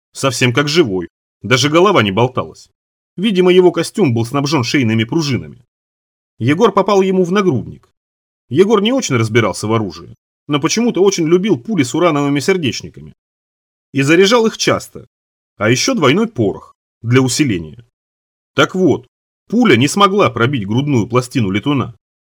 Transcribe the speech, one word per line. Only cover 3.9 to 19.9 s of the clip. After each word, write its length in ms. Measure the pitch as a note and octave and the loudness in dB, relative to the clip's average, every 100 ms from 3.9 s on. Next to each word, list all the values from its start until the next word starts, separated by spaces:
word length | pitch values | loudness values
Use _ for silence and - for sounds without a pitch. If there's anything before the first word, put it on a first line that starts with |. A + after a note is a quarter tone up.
| - D#3 | 0 0
был 100 | A#2 | 0
снабжён 400 | A#2 C#3 C#3 C3+ | -2 -4 -2 -2
шейными 400 | A#2 D3+ A2+ A2 | 0 0 0 0
пружинами. 600 | A2+ E3+ D3 A2 D2+ - _ _ _ _ _ _ _ _ | -2 -2 -2 -6 -6 -18 _ _ _ _ _ _ _ _
Егор 340 | A2+ D#3+ A3+ | -2 2 2
попал 280 | G3 G3 G3+ | 2 2 2
ему 200 | F#3+ F#3 | 2 0
в 60 | F3 | 0
нагрудник. 600 | G3+ F#3 B2 E2 D2 _ _ _ _ _ _ _ | 0 0 -2 -6 -16 _ _ _ _ _ _ _
Егор 340 | C3 G3+ G#3+ | 0 2 2
не 100 | G#3+ | 2
очень 240 | C4 - A#2+ | -2 0 -2
разбирался 500 | A2 A2 G#2 - G#2 | 2 0 0 -4 -4
в 60 | |
оружии, 420 | A2+ G2 - A#1 - _ _ - | -2 -4 -10 -20 -20 _ _ -6
но 120 | D3 | -4
почему-то 420 | D3+ A3 A#3+ E3+ | -2 -2 -2 2
очень 240 | G3+ F#3 D#3+ | 0 0 0
любил 320 | F3+ G#3 C#3+ | 0 2 -4
пули 260 | - F#3+ | -2 -4
с 100 | A#2+ | -2
урановыми 460 | D#3 F3 D3 C#3+ C#3+ | -2 -2 -2 -2 -2
сердечниками. 760 | B2+ F#3+ C#3 - D#2+ - D2+ - _ _ _ _ _ _ _ | -2 -2 -4 -6 -12 -20 -20 -20 _ _ _ _ _ _ _
И 100 | C#3 | -4
заряжал 440 | C3+ E3+ G3 A#3+ A3 | 2 4 4 2 0
их 120 | - | -2
часто. 480 | E3+ F#2+ - C#2+ - _ _ _ _ - | -2 -2 -6 -20 -20 _ _ _ _ -4
А 140 | G#2+ | 0
ещё 240 | B2+ - | 0 0
двойной 320 | A#3+ C3+ E3+ A#3 | 0 2 2 -2
порох 480 | - G2 - - _ _ _ | -2 -4 -4 -14 _ _ _
для 180 | A2+ B2+ | 0 2
усиления. 680 | C3 - D3 F2+ D#2 C2+ _ _ _ _ _ _ _ | 2 0 -2 -2 -8 -18 _ _ _ _ _ _ _
Так 200 | - D3 | -2 0
вот, 320 | F#3 F#3 A2 - _ _ _ _ | 2 0 0 -6 _ _ _ _
пуля 280 | A3 A3+ A#2+ | 0 4 4
не 100 | |
смогла 440 | C#3+ | 2